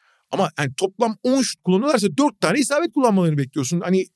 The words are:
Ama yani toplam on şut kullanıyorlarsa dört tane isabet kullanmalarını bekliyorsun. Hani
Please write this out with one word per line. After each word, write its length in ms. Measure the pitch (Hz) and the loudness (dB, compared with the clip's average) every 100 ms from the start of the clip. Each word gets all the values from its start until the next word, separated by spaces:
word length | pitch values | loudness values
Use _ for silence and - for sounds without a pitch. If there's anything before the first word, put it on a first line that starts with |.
| _ _ _ | _ _ _
Ama 200 | 156 175 - | -4 -2 -2
yani 160 | 139 - | -6 -4
toplam 400 | 190 202 226 214 | -4 -2 -2 -2
on 200 | 254 269 | 0 0
şut 200 | 240 - | 0 -4
kullanıyorlarsa 540 | 180 190 277 254 196 147 | 0 0 2 0 0 0
dört 240 | 294 - | 0 0
tane 180 | 160 254 | 0 0
isabet 340 | 269 294 339 | 0 0 -2
kullanmalarını 460 | 294 247 190 170 147 | 0 2 2 2 0
bekliyorsun. 420 | 131 156 127 175 | -2 -4 -4 -2
Hani 260 | 180 190 175 | 0 -2 -2